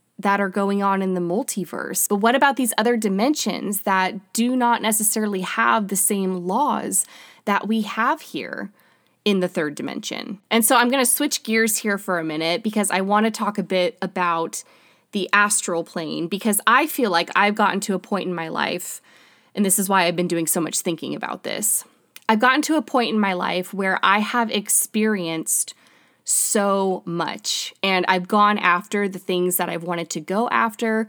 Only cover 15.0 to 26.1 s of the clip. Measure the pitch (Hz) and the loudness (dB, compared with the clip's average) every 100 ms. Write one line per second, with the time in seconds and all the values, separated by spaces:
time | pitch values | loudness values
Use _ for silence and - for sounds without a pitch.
15 | _ 208 185 202 208 - - 170 170 185 | _ -6 2 4 4 2 -2 -4 -4 -6
16 | 156 156 170 196 226 202 - 247 311 - | -6 -6 -4 -2 0 2 4 6 4 0
17 | 226 170 175 - 202 208 208 196 190 185 | 2 2 2 2 2 4 2 2 -2 -4
18 | - 196 185 175 165 170 - 180 - - | -4 -6 -4 -6 -6 -4 -4 -4 -8 -14
19 | - - - _ _ - 196 180 190 196 | -18 -20 -20 _ _ -2 0 2 2 2
20 | 175 170 180 170 165 180 156 - - 165 | 2 2 0 0 0 -2 -2 -2 -4 -4
21 | - 151 - - - - 214 - - _ | -6 -8 -8 -8 -8 -4 -2 -4 -6 _
22 | _ - - 214 247 269 294 311 240 262 | _ -6 0 4 4 2 2 0 0 0
23 | 233 214 202 180 185 180 185 190 190 190 | 2 0 0 0 -2 -2 -4 -4 -2 2
24 | 190 202 208 247 226 208 208 - - 220 | 4 4 2 0 0 -2 0 -2 0 0
25 | 214 208 165 165 - - - - _ _ | 0 0 -2 -4 -2 -4 -4 -10 _ _
26 | _ | _